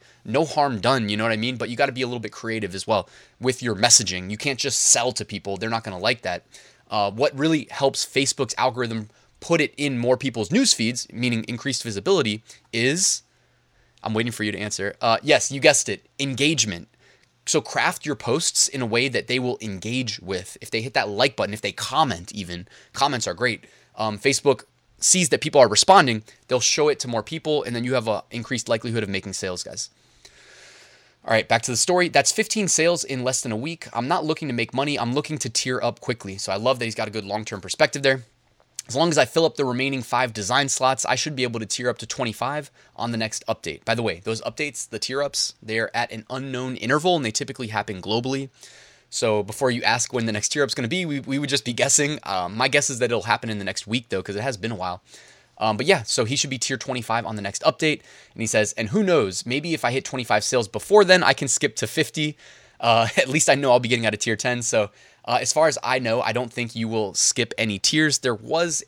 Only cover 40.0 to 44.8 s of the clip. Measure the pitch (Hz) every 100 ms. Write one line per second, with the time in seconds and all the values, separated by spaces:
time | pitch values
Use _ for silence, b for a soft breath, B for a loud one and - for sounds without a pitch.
40 | 113 123 127 107 98 127 139 - 131 135
41 | - 127 156 135 123 113 104 - 123 117
42 | 113 - 120 - 123 151 143 b b -
43 | 117 117 110 - - 110 82 73 - 113
44 | 110 85 107 113 120 - 147 -